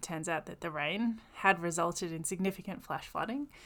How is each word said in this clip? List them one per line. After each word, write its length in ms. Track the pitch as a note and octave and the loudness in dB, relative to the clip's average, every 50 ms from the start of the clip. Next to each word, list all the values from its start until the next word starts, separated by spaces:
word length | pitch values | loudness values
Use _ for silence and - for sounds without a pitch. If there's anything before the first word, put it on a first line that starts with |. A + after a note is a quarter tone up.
turns 260 | - - E3 D#3+ D#3+ | -8 -6 -4 -4 0
out 200 | E3+ E3 D#3 - | 0 0 0 -2
that 120 | - - - | -4 -8 -6
the 100 | - E3+ | -6 -4
rain 520 | D#3 D3 D3 D3+ F3+ G#3 A#3+ A#3 A3+ A3 - - - | -2 0 0 0 0 2 0 0 0 -2 -8 -14 -8
had 260 | - - G3 F#3 E3+ | 4 6 6 6 8
resulted 500 | E3+ E3+ E3 F3 E3+ E3+ E3+ - F#3+ E3 | 4 0 2 2 2 2 2 0 -2 -4
in 140 | E3 D#3+ D#3+ | -4 -4 -4
significant 580 | - F#3+ F3 F#3+ F#3+ F#3 - - G3 - - - | -4 -2 0 0 0 0 -2 -6 -8 -8 -8 -6
flash 240 | - D3 - - | -6 -6 -6 -6
flooding, 400 | - - - D#3+ A3 B3 C#4+ D4 C#4+ - - - | -6 -4 -2 -2 -2 -2 -4 -4 -6 -10 -16 -20